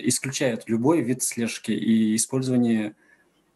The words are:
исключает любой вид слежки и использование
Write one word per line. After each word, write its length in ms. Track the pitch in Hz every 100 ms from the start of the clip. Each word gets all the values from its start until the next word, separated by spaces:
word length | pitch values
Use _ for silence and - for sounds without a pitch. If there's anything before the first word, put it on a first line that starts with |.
исключает 680 | - - 131 - 135 113 -
любой 340 | 113 131 165
вид 200 | 117 131
слежки 500 | - - 113 - -
и 420 | 101 113 113 110
использование 800 | 110 - 131 131 127 120 113 104 - _ _ _ _ _